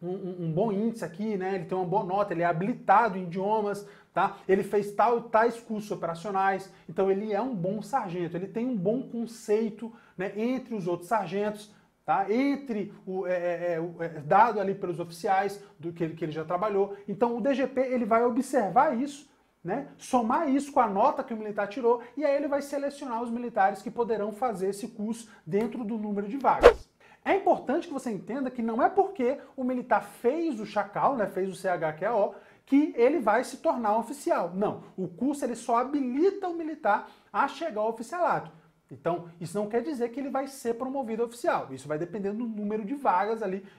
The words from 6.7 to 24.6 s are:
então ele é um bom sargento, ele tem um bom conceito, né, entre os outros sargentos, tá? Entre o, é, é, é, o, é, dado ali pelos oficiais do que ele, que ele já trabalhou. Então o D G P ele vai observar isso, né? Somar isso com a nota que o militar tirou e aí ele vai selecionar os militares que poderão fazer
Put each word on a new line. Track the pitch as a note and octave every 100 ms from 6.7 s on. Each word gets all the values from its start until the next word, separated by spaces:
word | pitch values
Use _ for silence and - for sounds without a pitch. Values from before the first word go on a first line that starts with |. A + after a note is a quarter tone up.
| - -
então | E3+ G3
ele | F#3+ A3
é | G3+
um | B3+
bom | A3 F3 G#3+
sargento, | - C4+ G3+ F3 E3+ E3+
ele | F#3+
tem | A3 B3
um | A#3+
bom | F3 A#3+
conceito, | - A#3 A3+ - - G#3+ A3+ G#3 A3+ - - -
né, | F3+ G3+
entre | A#3 C4 -
os | A3+ F3
outros | E3+ -
sargentos, | A3 F3+ G3 G#3 G#3 - - _ _ -
tá? | E3+ G3
Entre | A3+ C#4+ C#4 - G#3 F#3+ - -
o, | F#3 F3+
é, |
é, | F3+ F3 E3+ F3
é, | D#3+
o, | E3+ E3+
é, | E3
dado | E3 C#3+ F#3+ A#3 G#3+
ali | F#3+
pelos | G3 F3+ E3
oficiais | E3+ - A3 F#3+ G3+ G3+ - -
do | E3
que | E3+
ele, | D#3+ D#3
que |
ele | D#3+
já | D#3 D#3+
trabalhou. | F3 G#3+ G3 G3+ G3+ -
Então | G3 A#3+ A#3
o |
D | A#3+
G | C4 B3+
P | C4
ele | C4 B3+ A3+
vai | A3+
observar | A#3+ A#3 A#3+ C#4 G3 F#3 D4+ A#3
isso, | C#4 - - _ _ _
né? | E3 A#3 - -
Somar | - B3 A3+ C4+ D#4
isso | C4+ C#4
com | -
a | A3+
nota | G3 B3+ D4+
que | -
o | A3+
militar | G#3+ G#3 G3+
tirou | C#4 A#3 A#3 - -
e |
aí | D4 C#4
ele | D#4+
vai | C#4+
selecionar | C#4+ C#4+ C#4 C#4+ C#4 A#3
os | A#3+
militares | A#3 A#3+ G#3+ G3 C4
que | A#3+
poderão | A#3+ A#3 A3 G#3
fazer | G#3 B3+ F#3+